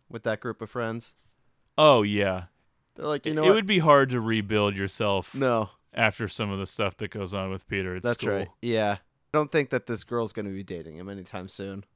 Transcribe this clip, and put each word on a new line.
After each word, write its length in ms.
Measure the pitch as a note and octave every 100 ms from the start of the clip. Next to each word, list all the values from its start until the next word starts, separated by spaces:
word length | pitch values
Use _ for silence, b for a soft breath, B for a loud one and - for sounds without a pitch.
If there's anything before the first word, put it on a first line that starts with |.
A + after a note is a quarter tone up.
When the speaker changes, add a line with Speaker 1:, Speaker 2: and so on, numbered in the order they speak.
| -
Speaker 1:
with 140 | A#2
that 160 | A#2 G#2+
group 220 | B2 G#2+
of 80 | A2
friends. 440 | B2+ A2+ A2+ - - _ _ _ _ _ -
Speaker 2:
Oh, 260 | D#3 B2+
yeah. 420 | G#2 G#2 G2 F#2 E2+ _ _ _ _
Speaker 1:
They're 120 | - D3+
like, 200 | D3 -
"You 60 |
Speaker 2:
It, 20 | D#3
Speaker 1:
know 60 |
Speaker 2:
it 40 | E3+
Speaker 1:
what?" 60 | G#3+
Speaker 2:
would 100 | G3
be 120 | G3
hard 300 | D#3+ C#3+ C3+
to 100 | B2
rebuild 560 | A2+ A2+ G2+ G#2+ G#2 G2
yourself 580 | G2 - G#2 G2 -
Speaker 1:
No. 360 | C3+ C3+ A#2 G#2 _ _
Speaker 2:
after 340 | - A2 - G#2+
some 220 | - G#2
of 80 | G2
the 80 | F#2+
stuff 300 | - G2+ -
that 120 | G#2
goes 220 | G#2+ F#2
on 160 | G2 F#2+
with 160 | F#2+ -
Peter 280 | G2 F#2 F2+
at 60 |
Speaker 1:
That's 180 | A#2+ A#2
Speaker 2:
school. 140 | -
Speaker 1:
right. 140 | G2 E2+ _
Yeah. 300 | A#2+ A2 G#2 G2+ _ _ _
I 40 | D3+
don't 120 | D3
think 180 | D#3+ C#3
that 160 | B2+ -
this 180 | A2+
girl's 280 | - A#2+ A2
gonna 180 | - G2+
be 140 | F#2+
dating 320 | F#2+ F2 D#2+ D#2
him 120 | F#2+
anytime 400 | G2+ F2+ G2 F#2+
soon. 360 | - G2 G2 -